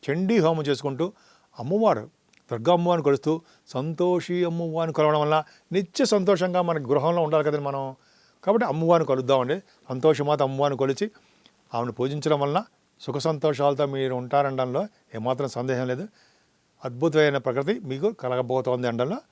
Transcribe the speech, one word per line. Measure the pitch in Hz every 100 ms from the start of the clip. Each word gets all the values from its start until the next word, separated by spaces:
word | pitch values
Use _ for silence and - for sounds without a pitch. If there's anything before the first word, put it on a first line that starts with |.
చండీ | - 156 190 226
హోమం | 160 160 143
చేసుకుంటూ, | 135 143 135 175 - _ _ _ -
అమ్మవారు, | 120 196 220 131 123 _ _ _ _
దుర్గా | 120 120
అమ్మవారిని | 175 175 175
కొలుస్తూ, | 143 139 151 160 _ _ _
సంతోషి | 127 151 160 175 180 170 175
అమ్మవారిని | 175 170 170 160 165
కొలవడం | 151 151 151
వల్ల | 151 156 151 _ _
నిత్య | 170 190 -
సంతోషంగా | 254 208 185 185 180 180
మన | 175 160 123
గృహంలో | 143 147 175
ఉండాలి | 156 156
కదండి | 151 147
మనం. | 143 139 135 131 _ _ _ _
కాబట్టి | - 220 180
అమ్మవారిని | 147 165 170 143
కొలుద్దామండి. | 131 127 135 123 175 - _ -
సంతోషమాత | 127 156 143 143 147
అమ్మవారిని | 139 135 143 131
కొలిచి | 135 135 214 _ _ _ _ _ _
ఆమెను | 117 123
పూజించడం | 113 131 147 151 151
వలన | 143 156 233 _ _ _
సుఖ | - 135
సంతోషాలతో | 160 156 156 139 143 139 147
మీరు | 135 131
ఉంటారనడంలో | 127 123 139 143 131 127 127 208 _ _
ఏమాత్రం | 113 113 127 135
సందేహం | 123 127 127 127
లేదు. | 127 214 _ _ _ _ _ _ _
అద్భుతమైన | 131 123 165 151 151 139
ప్రకృతి | 127 123 139 240
మీకు | 175 135 196
కలగబోతోంది | - 123 127 123 131 127 123 123
అనడంలో | 117 127 240 _